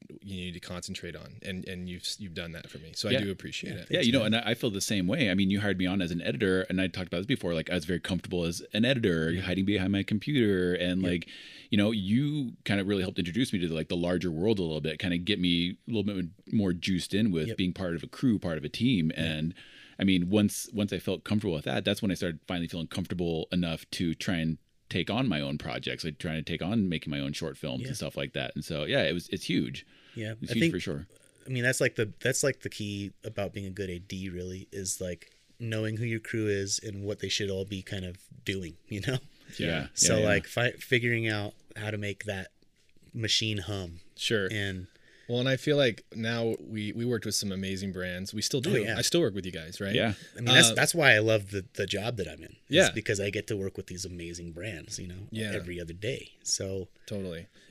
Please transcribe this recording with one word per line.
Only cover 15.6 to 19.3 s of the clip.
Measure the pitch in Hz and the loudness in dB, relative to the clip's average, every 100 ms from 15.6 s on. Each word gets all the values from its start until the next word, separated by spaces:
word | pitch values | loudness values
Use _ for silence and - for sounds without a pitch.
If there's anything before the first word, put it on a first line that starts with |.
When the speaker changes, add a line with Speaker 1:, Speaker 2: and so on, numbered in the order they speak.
| 87 98 - | 2 -2 -4
Speaker 2:
a | |
little | 113 | 0
bit | 101 98 87 92 - | 0 0 -4 -6 -2
more | 113 98 | 2 2
juiced | 87 101 92 - | 2 0 0 0
in | 98 113 | 2 2
with | 85 78 | 2 0
Speaker 3:
Yep. | 110 | 0
Speaker 2:
being | 90 | 0
part | 80 92 82 | 0 -2 -2
of | |
a | - | -6
crew, | - 135 98 | -2 2 2
part | 90 78 | 0 -2
of | |
a | 73 | -4
team. | - 117 107 78 - | 0 2 4 2 2
Speaker 3:
Yeah. | |
Speaker 2:
And | 80 | 0